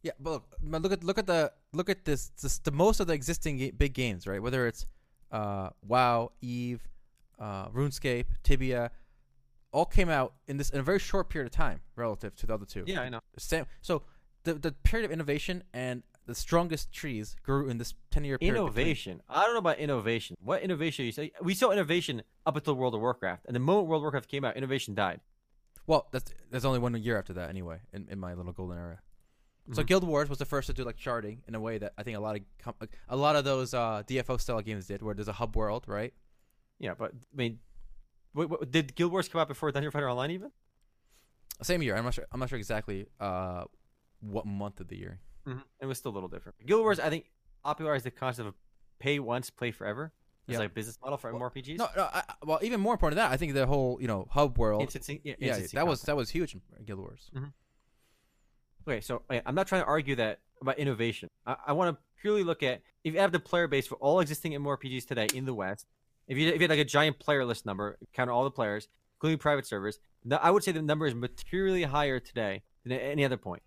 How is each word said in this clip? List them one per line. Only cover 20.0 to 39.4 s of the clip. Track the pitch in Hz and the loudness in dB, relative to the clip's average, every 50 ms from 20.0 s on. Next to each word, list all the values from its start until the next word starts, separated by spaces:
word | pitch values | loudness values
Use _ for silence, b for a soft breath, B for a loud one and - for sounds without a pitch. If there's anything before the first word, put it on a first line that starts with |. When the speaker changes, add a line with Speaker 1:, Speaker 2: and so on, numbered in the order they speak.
| 101 110 117 117 - - 90 - | 2 2 0 0 -2 -6 -12 -12
Speaker 2:
What | 90 107 175 - | -2 -2 -2 0
innovation | - 190 180 143 160 165 143 - 135 | 0 -2 -2 0 0 -2 -2 -2 -4
you | 117 | -4
say? | 107 - 151 156 - - | -4 -4 -6 -8 -8 -4
We | - 170 196 | -2 0 2
saw | 185 254 240 | 4 4 4
innovation | 190 208 180 143 165 180 165 - 139 113 - _ _ _ _ | 6 4 4 4 2 2 2 0 -4 -6 -6 _ _ _ _
up | 170 151 | 0 0
until | 151 - - 143 | 0 0 0 0
World | 127 127 127 117 | 2 2 0 0
of | 107 | 2
Warcraft, | 110 123 120 - - 92 90 92 _ | 0 0 0 0 -2 -2 -2 -4 _
and | - 123 | -4 -2
the | 123 | 0
moment | 131 147 185 208 190 | 4 4 4 4 4
World | 160 160 156 | 4 2 0
of | |
Warcraft | 143 151 135 135 - - | 0 0 -2 -4 -4 -4
came | - 139 139 | -6 -2 -2
out, | 120 - | -2 -2
innovation | 127 135 131 135 135 - - 101 | -2 -2 0 0 -2 -2 -4 -2
died. | 98 101 92 82 - _ _ _ _ _ _ _ _ _ _ _ - - | 0 0 0 0 -6 _ _ _ _ _ _ _ _ _ _ _ -14 0
Speaker 1:
Well, | - 160 147 - - | 4 4 4 4 0
that's, | - 127 - - - - - - | -6 -6 -6 -6 -10 -10 -12 -6
that's | - 127 117 | -6 0 2
only | 135 131 123 | 2 2 4
one | 120 120 117 113 | 2 0 0 0
year | 107 120 113 101 | 0 0 0 0
after | 95 - 90 | -2 -4 -8
that | 87 87 71 | -8 -6 -6
anyway, | 90 95 90 85 82 87 - - | -6 -8 -8 -8 -10 -12 -14 -14
in, | - 101 92 - | -14 -14 -12 -10
in | - 98 | -10 -8
my | 92 90 87 | -8 -8 -8
little | 90 90 90 | -8 -8 -8
golden | 85 - 92 90 87 85 | -8 -8 -8 -8 -8 -8
era. | 87 85 85 - - - - - - _ _ _ _ _ _ _ _ - | -10 -10 -12 -14 -18 -20 -20 -20 -20 _ _ _ _ _ _ _ _ -6
So | 123 | -2
Speaker 2:
Mm-hmm. | 113 139 | -2 2
Speaker 1:
Guild | - 180 190 180 | 4 4 4 4
Wars | 170 156 143 147 143 | 2 2 2 2 0
was | 143 131 | -2 -4
the | 143 | -4
first | - - 139 131 | -2 -2 -2 -2
to | - | -2
do, | 135 123 | -4 -4
like, | 127 120 117 | -4 -6 -8
charting | - - 135 120 117 107 104 107 123 - | -8 -6 -4 -4 -4 -4 -6 -10 -12 -12
in | - 113 | -10 -8
a | 110 | -6
way | 110 113 113 107 | -4 -4 -4 -6
that | 104 101 - | -6 -8 -10
I | - | -8
think | 104 123 113 | -8 -8 -6
a | 104 | -4
lot | 104 107 107 | -4 -4 -4
of | 107 101 - - - | -6 -8 -12 -20 -14
com-, | - 120 117 - | -12 -12 -10 -10
like, | 110 - - - - - | -12 -12 -12 -16 -10 -4
a | 131 | -2
lot | 135 143 147 156 | 2 4 4 4
of | 147 139 | 4 4
those, | 139 135 131 131 127 - | 2 2 2 0 0 0
uh, | 123 117 113 110 104 104 | 0 0 0 -2 -4 -4
D | - 131 131 | -2 -2 -2
F | 120 - | 0 0
O | 127 | 0
style | 120 - - 120 113 | 0 0 0 -2 -2
games | 101 107 107 101 90 | -2 -4 -6 -8 -6
did, | - 98 101 | -8 -8 -6
where | 110 107 104 | -4 -6 -4
there's | 98 104 104 | -4 -4 -6
a | |
hub | 101 95 120 110 - | -4 -4 -4 -2 0
world, | 117 107 104 107 123 - | 0 2 2 0 -4 -4
right? | - 101 104 110 123 _ _ _ _ _ _ _ _ _ _ _ _ _ _ | -6 -4 -4 -4 -6 _ _ _ _ _ _ _ _ _ _ _ _ _ _
Speaker 2:
Yeah, | - 107 85 - | -8 -8 -6 -6
but | 113 - | -6 -8
I | - 120 - _ - | -8 -12 -20 _ -4
mean, | 139 123 117 113 117 - - - - - - - - - _ _ _ _ - _ | -2 -2 -2 -2 -6 -16 -20 -18 -16 -14 -14 -14 -16 -18 _ _ _ _ -10 _
wait, | 143 170 156 | -4 -2 -2
what, | 165 - - 127 | -2 -4 -6 0
did | 127 165 151 131 - | 2 0 0 0 0
Guild | - 170 175 | 0 2 2
Wars | 170 190 170 - | 2 0 -2 0
come | - 165 | 0 0